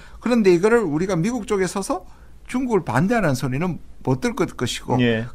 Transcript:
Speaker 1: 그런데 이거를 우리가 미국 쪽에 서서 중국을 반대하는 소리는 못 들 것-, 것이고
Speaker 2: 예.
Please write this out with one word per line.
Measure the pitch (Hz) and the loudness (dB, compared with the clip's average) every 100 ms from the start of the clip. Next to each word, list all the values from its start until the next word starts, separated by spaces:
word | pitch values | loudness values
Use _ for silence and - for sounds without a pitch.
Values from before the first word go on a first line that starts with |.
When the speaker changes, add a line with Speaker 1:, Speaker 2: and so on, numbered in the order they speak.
| - - | -10 -6
Speaker 1:
그런데 | 226 240 190 | 0 4 6
이거를 | 170 214 233 | 6 4 2
우리가 | 180 151 190 175 | -2 -2 0 0
미국 | 202 247 196 | 0 -2 -2
쪽에 | 202 180 | 0 0
서서 | 202 190 370 - - - - - | -2 -4 -6 -8 -20 -20 -20 -6
중국을 | 254 254 202 | -4 0 0
반대하는 | 139 117 190 233 165 | 2 2 4 2 2
소리는 | 131 139 131 185 - - - | 0 -2 -2 -2 -4 -10 -6
못 | 127 127 | -2 0
들 | 240 | 0
것-, | - 180 - | 0 -2 -2
것이고 | 123 - - 127 | -4 -4 0 2
Speaker 2:
예. | 120 110 117 | 4 2 -2